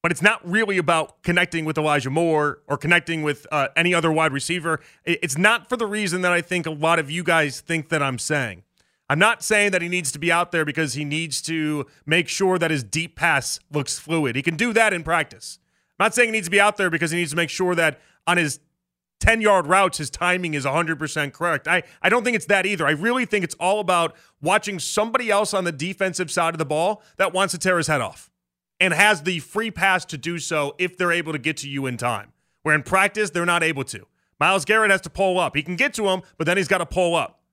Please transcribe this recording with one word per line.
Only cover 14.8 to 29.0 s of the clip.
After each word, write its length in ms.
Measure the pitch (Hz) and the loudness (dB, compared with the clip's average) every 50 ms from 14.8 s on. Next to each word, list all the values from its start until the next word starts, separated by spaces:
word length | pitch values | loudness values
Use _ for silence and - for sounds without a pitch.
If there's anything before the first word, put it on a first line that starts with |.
| 226 214 | 4 4
in 120 | 196 175 156 | 2 -2 -2
practice. 560 | 151 165 165 151 - 110 - - - - _ _ _ _ _ _ _ _ _ | -2 -2 -2 -2 -4 -10 -18 -16 -16 -18 _ _ _ _ _ _ _ _ _
I'm 60 | 190 | 0
not 100 | 220 214 | 0 4
saying 140 | 247 240 226 | 2 2 2
he 20 | |
needs 160 | 220 220 185 | 2 -2 -2
to 40 | 165 | 0
be 80 | 180 202 | 2 4
out 180 | 202 196 202 | 4 4 4
there 120 | 202 196 180 | 2 -2 0
because 220 | 165 160 170 160 | 0 0 -2 -2
he 60 | 160 | -2
needs 140 | 175 175 147 | -2 -4 -2
to 40 | 143 | -2
make 140 | 170 170 156 | -2 -2 -2
sure 260 | - - 185 180 180 | -2 -2 -2 0 2
that 240 | 170 165 156 139 - _ _ _ _ _ | 2 2 0 0 -4 _ _ _ _ _
on 120 | - 175 | 0 0
his 220 | 175 165 147 - - _ _ _ _ _ _ _ _ _ _ _ _ | 2 0 -2 -4 -8 _ _ _ _ _ _ _ _ _ _ _ _
ten-yard 480 | - 214 226 226 214 214 202 185 160 | 0 2 2 4 4 4 4 4 4
routes, 320 | 143 180 190 196 185 - - | 4 4 4 4 2 0 -4
his 100 | 151 127 | -8 -8
timing 440 | - - 170 180 180 180 180 165 151 | -6 -4 0 0 0 0 -2 -4 -4
is 120 | 143 127 | -4 -4
a 60 | 139 | 0
hundred 280 | 135 160 170 160 165 131 | 0 0 0 -2 -4 -6
percent 340 | 156 147 - 160 147 139 - | -6 -6 -4 -4 -4 -4 -4
correct. 340 | - 170 175 160 139 - | -4 -2 -2 -2 -2 0
I, 160 | 151 175 180 - - - _ | 0 0 0 0 -4 -18 _
I 80 | - 185 | 0 2
don't 140 | 208 247 214 | 2 2 0
think 120 | 247 240 | 0 -2
it's 120 | 208 - | -2 0
that 180 | - 208 190 185 | 2 2 2 2
either. 220 | 196 208 160 160 | 0 -2 0 0
I 40 | 143 | 0
really 340 | 156 147 175 233 240 262 247 | 0 0 0 0 0 0 -2
think 180 | - - 208 180 | -2 -2 -2 -2
it's 120 | 160 - | -4 -6
all 240 | _ 170 180 202 214 | _ 0 0 0 0
about 340 | 208 180 180 170 170 160 - _ _ _ _ _ | 0 2 2 2 2 0 -4 _ _ _ _ _
watching 380 | 143 160 190 214 - 208 196 175 | 0 2 2 2 0 -2 -8 -6
somebody 500 | - - - 208 214 226 226 254 247 220 | -6 -2 0 0 -2 0 0 -2 0 2
else 240 | 202 202 214 196 - | 2 2 2 0 0
on 120 | 190 180 | -2 -2
the 60 | 170 160 | -2 -4
defensive 580 | 131 151 185 190 _ 196 190 175 - 180 151 | -4 -6 -8 -4 _ -4 -4 -2 -4 -6 -4
side 220 | - 180 170 165 170 | -2 0 0 0 0
of 40 | |
the 80 | 156 160 | -4 -4
ball 380 | 135 151 151 165 196 214 208 _ _ _ | -2 0 0 0 0 -2 -4 _ _ _
that 160 | - 190 185 170 | -2 -2 0 2
wants 180 | 185 196 190 | 0 0 0
to 60 | - | -2
tear 200 | 165 - 185 180 | -2 0 0 2
his 100 | 175 156 | 2 2
head 140 | - 156 139 | 0 0 0
off 300 | 117 98 - - - _ _ _ _ _ _ _ _ _ _ _ | -2 -4 -8 -14 -20 _ _ _ _ _ _ _ _ _ _ _
and 140 | 180 185 170 | 0 2 4
has 300 | 156 | 4